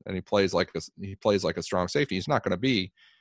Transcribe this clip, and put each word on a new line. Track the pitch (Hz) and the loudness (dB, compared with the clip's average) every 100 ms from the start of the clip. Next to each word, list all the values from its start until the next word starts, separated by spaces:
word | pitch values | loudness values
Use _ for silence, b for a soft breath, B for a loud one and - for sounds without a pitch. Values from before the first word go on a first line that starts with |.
| - | -8
and | |
he | 95 | -8
plays | - 101 95 | 0 2 4
like | 90 92 | 2 0
a, | 82 - - | -4 -10 -12
he | 98 | -12
plays | 98 110 101 | -2 2 2
like | 85 85 | 2 -4
a | |
strong | - 92 90 | -2 -2 0
safety. | 147 143 92 | 0 0 -2
He's | - | 0
not | 135 | 0
gonna | - 90 | 0 0
be, | 131 107 92 b b b | 0 0 -2 b b b